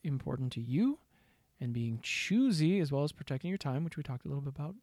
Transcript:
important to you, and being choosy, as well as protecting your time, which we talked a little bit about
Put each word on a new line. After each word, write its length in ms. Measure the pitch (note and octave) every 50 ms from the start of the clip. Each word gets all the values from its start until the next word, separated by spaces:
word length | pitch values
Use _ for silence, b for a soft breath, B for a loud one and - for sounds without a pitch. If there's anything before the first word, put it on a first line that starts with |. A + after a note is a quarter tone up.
| -
important 500 | E3 C#3 C3 - - - - C3 B2+ -
to 80 | -
you, 380 | A#2 A#2+ B2+ D3+ A3+ C4+ C#4+ - _ b b b b b b b b b b _
and 120 | C3+ A#2+ A#2
being 280 | A#2+ A#2 A2+ A2+ A#2 -
choosy, 800 | - - - - - F#3 A3+ C4+ C4+ G#3 D#3 D#3 D#3+ F#3+ G3+
as 100 | E3 C#3
well 140 | C#3 C#3 C#3+
as 80 | D3+ -
protecting 360 | - C#3+ - C#3 C3 - F3
your 100 | F#3+ F#3+
time, 260 | - C#3+ B2+ C#3 E3
which 120 | E3 -
we 60 | - D3
talked 220 | - C3 B2+ -
a 40 | D#3
little 140 | C#3 C#3+ C#3
bit 120 | C#3+ C3+
about 200 | - D3 D#3 F#3+ A#3+